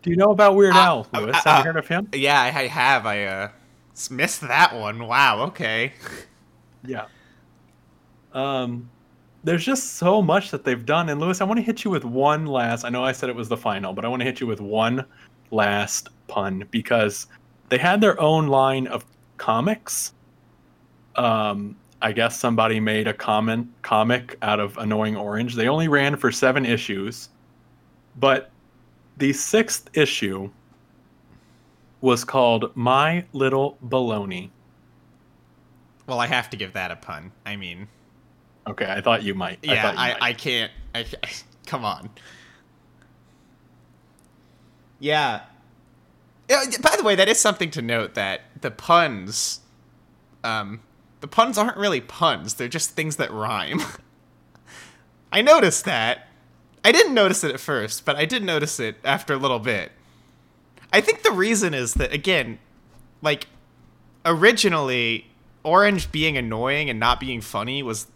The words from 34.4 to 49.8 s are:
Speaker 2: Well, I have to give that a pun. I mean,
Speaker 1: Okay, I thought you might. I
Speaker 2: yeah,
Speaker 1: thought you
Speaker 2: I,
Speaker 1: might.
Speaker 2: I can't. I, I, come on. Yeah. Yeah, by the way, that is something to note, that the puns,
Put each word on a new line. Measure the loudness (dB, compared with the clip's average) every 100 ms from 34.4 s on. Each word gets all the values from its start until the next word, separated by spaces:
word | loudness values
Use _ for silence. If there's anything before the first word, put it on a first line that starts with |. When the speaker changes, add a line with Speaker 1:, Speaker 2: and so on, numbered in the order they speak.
| -12 _ _ _ _ _ _ _ _ _ _ _ _ _ _ _ -6
Speaker 2:
Well, | -4
I | 0
have | -2 -4
to | -10
give | -8
that | -8 -8
a | -10
pun. | -14 -14 -14 _ -12
I | -12
mean, | -12 -14 -18 _ _ _ _ _ _ _ -14
Speaker 1:
Okay, | -8 -6
I | -2
thought | 0 0
you | -2
might. | -6 -8 -8 -4
I |
Speaker 2:
yeah, | 0
Speaker 1:
thought | 0
you | -2
Speaker 2:
I, | -4
Speaker 1:
might. | -2
Speaker 2:
I | -4
can't. | -4 -4 -4 -6 -10 -12
I, | -10 -10 -12
I, | -12 -14 -18 _ -10
come | -6
on. | -6 -8 -14 -20 -20 -20 -20 _ _ _ _ _ _ _ _ _ _ _ _ _ _ _ _ _ _ _ _ _ _ _ _ _
Yeah. | -2 0 -2 -4 -12 _ _ _ _ _ _ _ _ _ 0
Yeah, | 0 0 0
by | 2 4
the |
way, | 2
that | 4 4
is | 4
something | 2 0 -6
to | -6
note, | -4 -4 -4
that | -4 -4 -6 -12 -10
the | -10
puns, | -10 4 4 4 -4 -8 -6 -6 -8 _ _